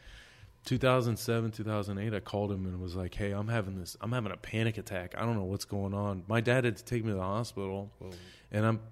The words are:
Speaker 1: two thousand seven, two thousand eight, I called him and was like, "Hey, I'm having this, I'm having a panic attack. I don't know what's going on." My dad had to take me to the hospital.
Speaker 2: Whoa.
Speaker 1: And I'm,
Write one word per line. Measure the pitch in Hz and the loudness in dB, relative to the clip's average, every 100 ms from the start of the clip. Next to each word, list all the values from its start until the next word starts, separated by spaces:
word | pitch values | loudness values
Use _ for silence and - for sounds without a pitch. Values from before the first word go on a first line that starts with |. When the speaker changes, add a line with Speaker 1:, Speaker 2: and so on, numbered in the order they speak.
| - - - - - - | -20 -20 -20 -20 -20 -18
Speaker 1:
two | - 131 | -2 4
thousand | 131 127 117 107 | 6 6 4 2
seven, | - 113 113 | 2 2 2
two | 110 | -2
thousand | 107 107 101 98 | -2 0 0 -2
eight, | 110 | -2
I | 98 | -2
called | - 101 104 | -2 0 2
him | 98 | 0
and | 92 90 | -2 -2
was | 90 | -4
like, | 90 87 | -4 -4
"Hey, | - 101 | -2 -2
I'm | 101 107 | -2 0
having | 117 98 95 | 0 0 -4
this, | 85 - | -8 -6
I'm | 110 | -2
having | 123 104 | -2 -2
a | 87 | -6
panic | - 110 113 107 | -4 0 0 0
attack. | - 95 87 - | -4 -6 -4 -4
I | |
don't | 113 | 0
know | 113 | 0
what's | 92 98 | 0 -2
going | - 101 98 | -2 -2 0
on." | 101 101 95 90 | 0 0 -2 0
My | 113 | 2
dad | 117 127 | 4 4
had | 120 98 | 4 0
to | |
take | - 120 | -2 -2
me | 113 | 0
to | 98 | 0
the | |
hospital. | 92 104 117 - 98 98 101 - | 0 0 -2 -4 -4 -4 -6 -12
Speaker 2:
Whoa. | 95 90 90 - - | -14 -14 -16 -20 -4
Speaker 1:
And | 107 113 | 2 4
I'm, | 110 - | 4 -2